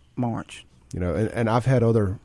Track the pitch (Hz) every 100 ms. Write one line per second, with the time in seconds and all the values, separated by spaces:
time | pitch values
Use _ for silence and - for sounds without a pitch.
0 | _ - 120 113 - - - - - 85
1 | 87 80 110 110 117 120 123 127 113 113
2 | 101 95